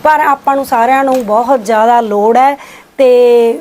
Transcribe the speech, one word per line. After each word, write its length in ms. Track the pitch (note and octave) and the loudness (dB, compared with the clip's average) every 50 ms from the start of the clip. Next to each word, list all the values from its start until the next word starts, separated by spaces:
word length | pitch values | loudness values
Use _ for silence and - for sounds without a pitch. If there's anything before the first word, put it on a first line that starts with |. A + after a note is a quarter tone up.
| - | 0
ਪਰ 160 | D4+ D#4 D4 | 0 0 0
ਆਪਾਂ 360 | D4+ D4 C#4 C#4 - C#4+ C4+ | 0 -2 -2 -2 -2 -4 -4
ਨੂੰ 100 | C#4 C#4 | -4 -4
ਸਾਰਿਆਂ 380 | C4+ C4+ A#3 A3+ B3 C4 C4+ C4+ | -4 -2 -2 0 0 0 0 0
ਨੂੰ 220 | C4+ B3+ C4 A#3+ | -2 -2 -4 -2
ਬਹੁਤ 400 | G3+ G#3 A3 A#3+ A#3+ C#4 B3+ G#3 | -2 -2 -2 0 0 -2 -2 -2
ਜ਼ਿਆਦਾ 360 | F#3+ A#3 G#3+ A3 A#3 A#3+ A#3+ | -2 -2 0 0 2 0 0
ਲੋੜ 360 | A#3 G#3+ G#3 G3+ G3+ A3 A#3 A#3+ | 0 -2 -4 -2 0 0 2 2
ਹੈ 200 | B3+ C#4 C#4+ - - - - - - _ _ - | 2 0 -2 -4 -12 -20 -20 -20 -20 _ _ 0
ਤੇ 640 | C#4 B3+ B3 B3 B3 A#3+ A#3+ A#3+ A#3 A#3 A#3 D#4 | 2 2 4 4 4 4 2 2 2 0 -2 -6